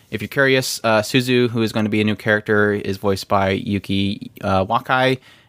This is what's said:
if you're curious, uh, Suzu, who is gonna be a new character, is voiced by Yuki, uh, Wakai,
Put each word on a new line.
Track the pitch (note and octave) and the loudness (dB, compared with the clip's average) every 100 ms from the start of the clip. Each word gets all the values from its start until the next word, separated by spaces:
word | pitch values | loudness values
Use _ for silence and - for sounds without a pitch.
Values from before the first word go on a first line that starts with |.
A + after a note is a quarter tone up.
| _ | _
if | G#2+ | -10
you're | G#2 | -6
curious, | C#3+ C3+ C3 C3 - | 0 2 2 0 -4
uh, | A2+ A2 | 0 2
Suzu, | G#2 C3 B2 B2 B2 | 2 0 2 2 2
who | A#2 | 0
is | A2 | -2
gonna | A2+ G#2+ | -2 -2
be | G#2+ | 0
a | |
new | G#2+ G#2 | 0 0
character, | A2+ G#2+ - G#2 G#2 | 0 0 2 2 2
is | G#2 - G2 | 0 -4 -4
voiced | G#2 F#2+ - | -2 -2 0
by | G2+ G2 | 0 2
Yuki, | G2 - G2+ - G2 G2 - - - | 0 -2 -4 -2 -2 -2 -4 -10 -8
uh, | - F#2+ F#2+ | -2 0 0
Wakai, | A#2+ - C3 C3 C3 - - | -2 0 2 2 0 -6 -20